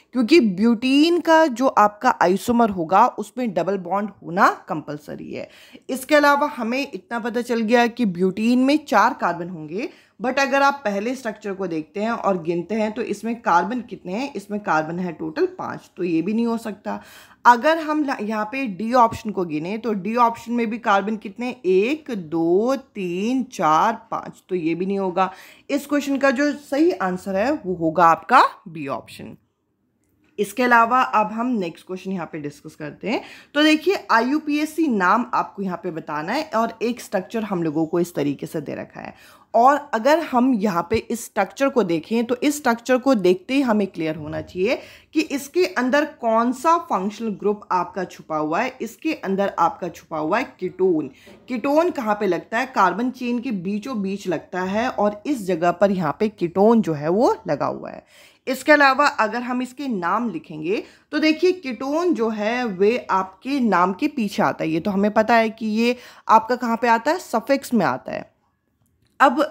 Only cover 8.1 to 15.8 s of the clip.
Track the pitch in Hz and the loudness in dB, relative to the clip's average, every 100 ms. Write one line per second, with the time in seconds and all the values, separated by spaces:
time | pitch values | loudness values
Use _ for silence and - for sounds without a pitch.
8.1 | 170 190 185 220 247 262 302 294 214 220 | 2 0 2 2 4 4 2 2 2 2
9.1 | 285 202 165 175 170 151 180 320 - _ | 2 -4 -4 -8 -10 -10 -8 -10 -12 _
10.1 | _ 233 247 277 277 277 277 208 202 220 | _ -4 -2 0 2 2 0 -4 -4 -4
11.1 | 262 226 208 202 185 185 160 156 202 220 | -6 -8 -8 -8 -6 -4 -6 -6 -6 -4
12.1 | 233 - 185 160 175 170 220 214 214 - | -2 -2 -2 -2 -4 -2 -2 -2 -4 -6
13.1 | 202 220 233 214 175 185 254 - 185 180 | -6 -6 -4 0 0 0 -4 -8 -14 -10
14.1 | 196 269 202 196 208 208 156 156 170 180 | -8 -6 -10 -8 -8 -2 -2 -2 -6 -6
15.1 | 156 160 160 370 - 139 - | -6 -8 -4 -4 -4 -10 -12